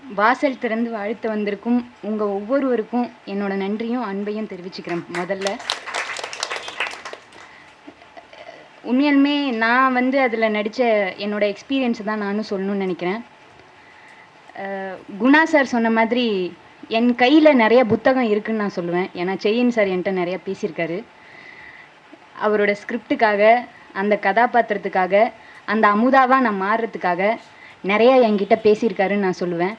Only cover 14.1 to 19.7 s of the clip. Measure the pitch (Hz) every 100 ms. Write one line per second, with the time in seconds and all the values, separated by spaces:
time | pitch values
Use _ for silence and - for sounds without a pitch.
14.1 | - - - - - 196 196 190 185 -
15.1 | 196 240 302 320 311 254 240 226 226 226
16.1 | 240 240 196 180 - - - - 226 247
17.1 | 240 254 311 302 269 220 233 233 214 269
18.1 | 262 240 208 208 220 202 185 175 175 190
19.1 | 180 180 190 208 233 247